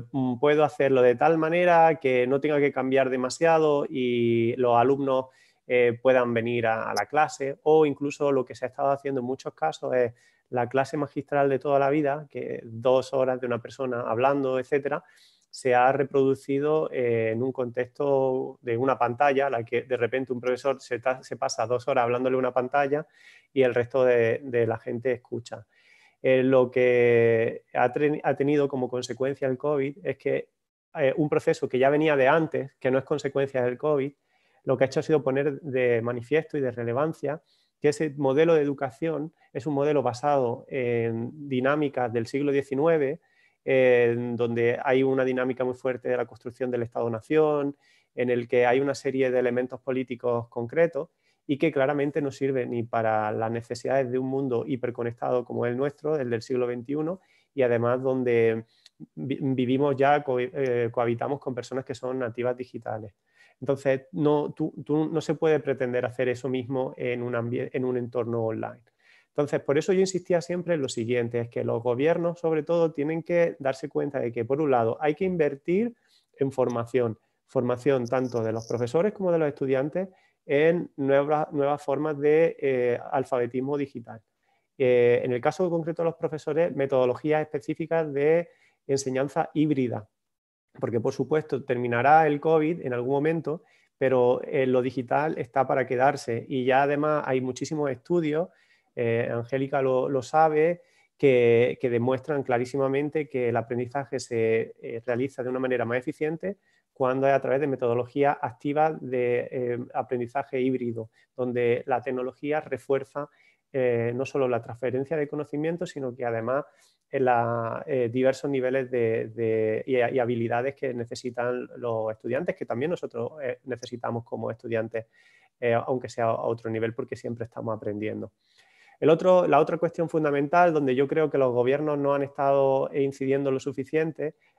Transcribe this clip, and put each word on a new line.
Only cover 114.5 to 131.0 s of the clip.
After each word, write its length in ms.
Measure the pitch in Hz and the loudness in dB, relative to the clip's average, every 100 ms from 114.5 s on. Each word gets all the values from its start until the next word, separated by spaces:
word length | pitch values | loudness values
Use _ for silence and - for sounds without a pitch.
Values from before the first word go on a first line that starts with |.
| 117 | 0
transferencia 520 | 120 117 127 127 139 160 | -4 -8 -4 -4 -2 -4
de 120 | 143 | -4
conocimiento, 580 | 147 143 147 156 170 175 | -6 -6 -4 -4 -4 -6
sino 300 | 147 131 120 | -8 -8 -6
que 100 | 120 | -4
además 400 | 113 117 135 - _ _ _ _ | -4 -2 -2 -4 _ _ _ _
en 140 | 139 127 | 0 4
la, 580 | 120 117 117 113 123 - | 4 2 0 -4 -6 -4
eh, 240 | 135 117 | -2 0
diversos 380 | 127 131 135 147 | 2 2 0 -2
niveles 400 | 135 127 131 123 | -2 0 -2 -2
de, 380 | 127 113 113 120 | 0 0 0 -4
de, 560 | 113 113 110 110 107 - | -4 -2 0 0 -2 -2
y, 120 | 127 | 0
y 220 | 120 127 | 2 0
habilidades 540 | 120 120 117 117 131 | 0 0 -2 -2 -4
que 180 | 139 139 123 | -4 -6 -6
necesitan 720 | 117 120 123 120 120 123 123 - | -8 -10 -10 -6 -4 -4 -8 -8
los 340 | 120 113 110 | -6 -4 -4
estudiantes, 440 | 107 117 127 180 - | -6 -6 -4 -4 -6
que 100 | 139 | -6
también 240 | 113 151 | -4 -4
nosotros, 440 | 175 143 120 120 156 | -4 -8 -8 -8 -8
eh, 160 | 127 123 135 | -8 -8 -10
necesitamos 580 | 120 - 117 117 117 | -12 -10 -10 -6 -6
como 260 | 117 117 117 | -8 -8 -8
estudiantes, 560 | 117 120 113 113 113 - _ _ _ _ _ | -8 -6 -4 -4 -8 -10 _ _ _ _ _
eh, 160 | 123 117 | 0 0
aunque 340 | - 127 113 | 0 -4 -6
sea 160 | - 113 | -4 -2
a 160 | 113 - | 0 -2
otro 240 | 117 113 | -4 -4
nivel, 240 | 113 113 113 | -4 -4 -4
porque 200 | 123 117 | -8 -8
siempre 300 | 123 117 113 | -8 -10 -10
estamos 320 | 127 117 107 | -10 -8 -6
aprendiendo. 540 | 107 104 107 104 104 _ _ _ _ _ _ - | -6 -6 -6 -6 -10 _ _ _ _ _ _ 0
El 120 | 139 | 4
otro, 360 | 165 185 180 175 | 4 6 6 6
la 120 | 143 | 4
otra 180 | 151 165 | 4 0
cuestión 320 | 165 - 160 | -2 -2 -2
fundamental, 640 | 165 151 143 147 156 175 | 0 0 0 2 4 4
donde 220 | 156 139 | 4 2
yo 120 | 127 | 2